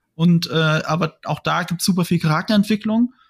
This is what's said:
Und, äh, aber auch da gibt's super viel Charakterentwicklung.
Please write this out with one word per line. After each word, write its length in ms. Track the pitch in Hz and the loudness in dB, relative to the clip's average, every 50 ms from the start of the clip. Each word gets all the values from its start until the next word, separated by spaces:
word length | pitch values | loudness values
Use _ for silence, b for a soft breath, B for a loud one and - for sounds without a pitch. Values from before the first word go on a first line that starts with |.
| _ _ _ | _ _ _
Und, 320 | 160 165 175 170 170 - | 2 4 4 4 4 2
äh, 340 | - 135 160 160 156 156 160 - | 0 0 0 2 2 0 0 -2
aber 340 | - 156 170 165 156 - _ - | -2 -2 -2 -2 -4 -6 _ -8
auch 160 | - 151 - | -6 -6 -4
da 240 | - - 156 170 175 | -4 -4 -2 -2 -2
gibt's 220 | - 175 170 - | -4 -6 -4 -2
super 180 | 202 175 185 170 | -2 0 0 0
viel 160 | - 175 165 | 0 0 0
Charakterentwicklung. 960 | - 156 151 165 - - 214 202 202 - 220 208 - 214 220 233 247 247 b b b | 0 0 0 0 0 2 2 2 2 2 -2 -2 -2 -2 0 0 0 0 b b b